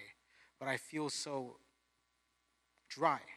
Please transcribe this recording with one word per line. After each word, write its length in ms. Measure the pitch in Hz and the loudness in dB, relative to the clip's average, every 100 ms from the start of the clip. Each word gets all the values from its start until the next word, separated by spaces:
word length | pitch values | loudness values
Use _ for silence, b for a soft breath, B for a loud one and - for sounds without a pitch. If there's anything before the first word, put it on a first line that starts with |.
| 104 - B B B _ | -10 -20 B B B _
but 100 | 135 | -2
I 80 | 131 | -2
feel 320 | - 156 147 | -2 -2 0
so 480 | - 151 139 123 - - _ _ _ _ _ _ _ _ _ _ _ _ | 0 -2 -2 -4 -10 -20 _ _ _ _ _ _ _ _ _ _ _ _
dry 320 | 135 160 135 - | 4 4 4 0